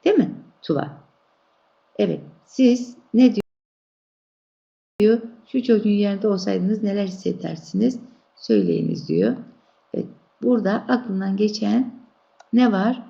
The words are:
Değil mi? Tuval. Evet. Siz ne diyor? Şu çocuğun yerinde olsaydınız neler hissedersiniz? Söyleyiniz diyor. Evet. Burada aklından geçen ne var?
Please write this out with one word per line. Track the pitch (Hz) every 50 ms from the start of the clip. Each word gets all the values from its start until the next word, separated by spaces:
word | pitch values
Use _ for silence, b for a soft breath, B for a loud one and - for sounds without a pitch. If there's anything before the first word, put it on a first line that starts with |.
| _
Değil | 339 415
mi? | 349 185 143 - - - - _ _
Tuval. | - - 160 139 - - - - _ _ _ _ _ _ _ _ _ _ _ _ _ _ _ _ _ _ _ -
Evet. | 208 180 151 - 143 - - _ _
Siz | _ - - 262 240 247 240 - - - - _ _ -
ne | 220 254 247 208 196 - _ _ _ _ _ _ _ _ _ _ _ _ _ _ _ _ _ _ _ _ _ _ _ _ _ _ _ _ _ _ _
diyor? | 208 214 233 240 226 - - - _
Şu | _ - 262
çocuğun | 247 - 226 208 - 208
yerinde | 208 202 208 202 202 190 208 214
olsaydınız | 196 185 185 202 190 185 180 190 220 214
neler | 214 202 196 202 202
hissedersiniz? | 190 185 - - 180 180 - 170 165 165 165 - - - 190 220 - 254 - B B B B B B B
Söyleyiniz | _ - - 113 104 92 87 82 - - - - - - -
diyor. | 80 85 95 113 131 262 - - b b b b b b _ _ -
Evet. | 123 - - - _ _ _ _ _
Burada | 220 240 247 226 196 190
aklından | 208 240 - - 254 233 - 226 190 190 190 196 196
geçen | 196 214 214 214 - 214 202 214 240 262 - - - - _ _ _ _ _ _ _ - _
ne | - 233 254 233
var? | 202 190 196 226 254 - -